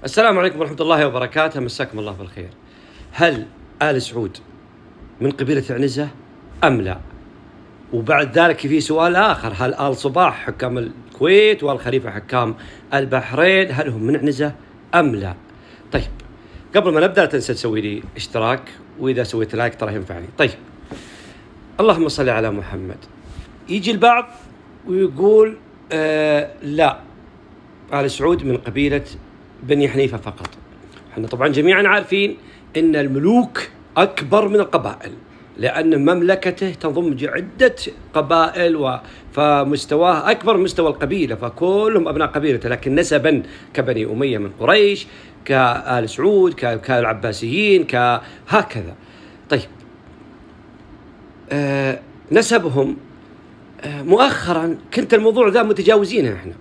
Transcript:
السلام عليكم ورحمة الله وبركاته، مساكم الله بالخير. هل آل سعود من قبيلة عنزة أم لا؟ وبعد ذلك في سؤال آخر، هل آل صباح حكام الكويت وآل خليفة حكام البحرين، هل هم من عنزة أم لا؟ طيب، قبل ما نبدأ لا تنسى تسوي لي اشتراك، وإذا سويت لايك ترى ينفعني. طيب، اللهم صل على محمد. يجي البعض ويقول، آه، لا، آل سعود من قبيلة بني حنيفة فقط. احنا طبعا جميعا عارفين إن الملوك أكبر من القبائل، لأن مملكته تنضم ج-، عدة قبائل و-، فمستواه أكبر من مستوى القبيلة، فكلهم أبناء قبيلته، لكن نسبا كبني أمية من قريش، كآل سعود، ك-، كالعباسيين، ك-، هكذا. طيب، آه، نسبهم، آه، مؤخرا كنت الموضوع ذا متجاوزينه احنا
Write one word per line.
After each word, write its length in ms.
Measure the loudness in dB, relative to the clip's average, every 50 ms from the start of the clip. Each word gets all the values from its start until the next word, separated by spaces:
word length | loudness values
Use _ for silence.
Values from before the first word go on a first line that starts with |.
| -12 -4 0
السلام 240 | 2 4 4 4 4
عليكم 200 | 2 0 0 -2
ورحمة 180 | -6 -6 -4 -4
الله 260 | 0 2 2 2 2 0
وبركاته، 520 | 0 -2 -6 -4 -2 0 -2 0 -2 -4
مساكم 400 | -8 -8 -6 -6 -8 -8 -6 -10
الله 120 | -10 -10
بالخير. 380 | -10 -12 -14 -16 -14 -16 -16 -16 -18 -20 -20 -20 -20 -20 -20 -20 -20 -20 -20 -18
هل 340 | -4 0 2 2 2 0 -6 -12 -16 -20 -20 -20 -6 -2
آل 200 | 0 0 0 0
سعود 360 | -2 -4 -6 -6 -6 -6 -8 -14 -20 -20 -20 -20 -20 -20 -20 -20 -20 -20 -20 -20 -20 -20 -12 -4
من 100 | -4 -4
قبيلة 320 | -2 -4 -2 -2 0 -2 -2 -4
عنزة 380 | -4 -2 -2 -2 -2 -4 -6 -6 -8 -16 -20 -20 -20 -20 -20 -20 -8 0 2
أم 180 | 2 2 2
لا؟ 180 | -2 -4 -6 -10 -12 -18 -20 -20 -20 -20 -20 -20 -20 -20 -20 -20 -20 -20 -20 -20 -18 -6 -6
وبعد 440 | -6 0 2 2 2 0 0 2 4
ذلك 220 | 4 4 2 0
في 220 | -2 -2 -2 0
سؤال 340 | 0 0 0 0 2 2 2
آخر، 380 | 2 2 2 0 -2 -4 -8 -6 -4
هل 160 | -4 -4 -4
آل 220 | -2 -4 -4 -4
صباح 500 | -2 -4 -4 0 2 2 2 0 -4 -10
حكام 320 | -10 -8 -6 -6 -6 -4 -6
الكويت 880 | -6 -8 -10 -16 -20 -20 -8 -2 2 4 6 6 6 6 2 2 0
وآل 160 | -4 -4 -2
خليفة 300 | -4 -2 -2 -2 -2 -4
حكام 460 | -10 -12 -12 -4 -2 -2 -2 -2 -4 -8 -12 -20 -20 -20 -12 -4 -2
البحرين، 760 | -2 -2 0 -2 -2 -2 -2 0 2 4 4 4 4 2 0
هل 180 | -2 -4 -4 -4
هم 140 | -4 -4 -2
من 120 | -2 -2
عنزة 400 | 0 0 -2 -2 0 -2 -4 -4 -10 -18 -20 -20 -20 -16 -2 0
أم 200 | 2 2 2 0
لا؟ 180 | -2 -6 -8 -10 -12 -16 -20 -20 -20 -20 -20 -20 -20 -20 -6
طيب، 120 | -6 -4 -4 -4 -12 -14 -18 -20 -20 -20 -20 -20 -20 -20 -20 -2 0
قبل 180 | 0 2 2 2
ما 80 | 2
نبدأ 200 | 2 2 4 2
لا 60 | 2 2
تنسى 260 | 2 -4 -2 -2 -6
تسوي 280 | -4 -4 -4 -4 -4
لي 220 | -4 -6 -8 -8 -12 -14 -14
اشتراك، 480 | -14 -14 -8 -4 -2 -2 -2 -2 -4 -6 -14 -20 -20 -20 -20 -16 -8
وإذا 240 | -4 -4 -2 -2 -4
سويت 320 | -4 -4 -6 -6 -4 -4
لايك 200 | -4 -4 -4 -4
ترى 200 | -6 -8 -6 -6
ينفعني. 320 | -8 -8 -10 -12 -14 -14 -16 -4 -2
طيب، 140 | -2 -2 -2 -8 -18 -20 -20 -20 -20 -18 -18 -18 -18 -20 -20 -20 -20 -20 -20 -20 -20 -20 -20 -20 -20 -20 -2 2
اللهم 280 | 4 4 4 4 2 -2
صل 220 | 0 -2 0 0
على 220 | 0 0 -2 -2
محمد. 460 | -4 -6 -10 -10 -10 -10 -10 -12 -14 -16 -18 -20 -20 -20 -20 -20 -18 -18 -18 -18 -20 -20 -12 -6
يجي 220 | -6 -4 -2 -2
البعض 380 | 0 4 4 4 4 4 0 -6 -12 -20 -20 -20 -20 -20 -20 -20 -20 -20 -8 -4
ويقول، 680 | 0 0 0 0 0 2 4 6 8 6 6 4 2 -8 -18 -20 -20 -20 -12 -6
آه، 600 | -4 -2 0 0 0 2 2 2 2 2 0 -2 -10 -12 -10
لا، 360 | -6 0 2 2 2 2 -2 -14 -20 -20 -20 -20 -20 -20 -20 -20 -20 -20 -20 -20 -20 -20 -20 -14 -6 -4
آل 180 | -2 -2 -2
سعود 340 | -4 -2 0 0 0 0 0
من 120 | -2 -4 -4
قبيلة 460 | -4 -6 -4 -2 0 0 0 -2 -4 -6 -16 -20 -20 -20 -20 -20 -20 -20 -20 -18 -4
بني 260 | -2 0 2 2 0
حنيفة 280 | 2 0 0 0 -2 -6
فقط. 320 | -10 -12 -14 -12 -14 -16 -16 -16 -20 -20 -20 -20 -20 -20 -20 -20 -20 -16 -10
احنا 140 | -10 -8 -6
طبعا 200 | -4 -2 0 0
جميعا 400 | 2 2 4 4 4 4 4 4
عارفين 500 | 2 2 0 0 -2 0 0 -2 -4 -8 -14 -20 -20 -20 -20 -10 -4 0
إن 180 | 2 2 2
الملوك 720 | 2 0 -2 -2 0 2 4 4 4 2 2 -4 -10 -12 -12 -14 -20 -20 -6 2 2
أكبر 500 | 2 2 2 -6 -4 2 2 2 2 4
من 80 | 2
القبائل، 560 | 2 2 2 0 -2 -2 -2 -10 -10 -14 -16 -16 -16 -20 -20 -20 -20 -20 -20 -12 -4
لأن 480 | -4 -2 -2 0 2 2 2 4 4
مملكته 640 | 2 2 2 4 2 2 2 0 -4 -4 -2 -4 -6
تنضم 420 | -6 -4 -6 -4 -2 -2 -2 -2 -2
ج-، 120 | -2 -4
عدة 500 | -6 -4 -6 -8 -8 0 4 4 4 4 2 -10 -12 -12 -14 -20 -4 -2
قبائل 600 | -2 0 2 4 4 4 2 2 0 0 2 2
و-، 240 | 2 0 -2 -4 -6 -10 -16 -20 -20 -20 -10 -2
فمستواه 960 | 0 2 4 4 4 2 0 -2 -4 -2 -2 2 2 4 4 2 2 2 0
أكبر 260 | 0 0 2 2 2 2
من 60 | 2
مستوى 240 | 0 0 0 0 0
القبيلة، 480 | 0 -2 -4 -4 -2 -2 -2 -2 -4
فكلهم 720 | -6 -6 -10 -6 -2 0 0 2 2 2 2 2 2 0 0
أبناء 200 | -2 -2 -2 -2
قبيلته، 420 | -2 -2 0 0 0 0 0 -4
لكن 260 | -4 -4 -2 -2 0
نسبا 480 | 0 0 2 2 2 2 2 2 2 -2 -6 -14 -20 -20 -10 -4
كبني 320 | -4 -2 -2 -2 -2 -2
أمية 320 | -4 -4 -2 -2 -2 -2 -4
من 120 | -4 -8 -8 -4
قريش، 480 | 0 2 4 4 4 4 2 -2 -8 -16 -18 -20 -20 -20 -20 -20 -6
كآل 640 | -2 2 2 2 2 0 -2 -4 -4 -2 -2 -2 -4
سعود، 440 | -4 -2 0 2 4 4 4 4 2
ك-، 280 | -2 -4 -4 -4 -4
كالعباسيين، 1040 | -2 -2 0 0 2 0 -2 -2 -4 -6 -6 -4 -6 -4 -2 0 2 4 4 4 2
ك-، 380 | 2 0 0 2 2 0 0 -4 -10 -20 -20 -8 0
هكذا. 480 | 0 0 0 0 -6 -10 -10 -10 -14 -18 -20 -20 -20 -20 -20 -20 -20 -20 -6 -4
طيب، 120 | -4 -4 -4 -6 -18 -20 -20 -20 -20 -20 -20 -20 -20 -20 -20 -20 -20 -20 -20 -20 -20 -20 -20 -20 -20 -20 -20 -20 -20 -20 -20 -20 -20 -20 -20 -20 -20 -20 -14 -8
آه، 480 | -6 -4 -2 -2 -2 -2 -2 -2 -4 -4 -8 -18 -20 -20 -8 2
نسبهم، 640 | 2 2 4 4 2 0 0 0 0 0 0 -2 -2 -8 -12 -20 -20 -20 -20 -20 -20 -20 -20 -20 -20 -20 -20 -20 -20 -14
آه، 200 | -12 -12 -10 -10
مؤخرا 760 | 2 2 4 4 4 2 2 -2 -4 -2 -2 0 0 -2 -4 -6 -10 -6 -4
كنت 200 | -4 0 2 2
الموضوع 340 | 4 4 4 4 4 4 4
ذا 160 | 4 2 2
متجاوزينه 720 | 2 0 0 4 4 4 4 4 2 0 0 0 0 -2
احنا 200 | -6 -10 -14 -16 -16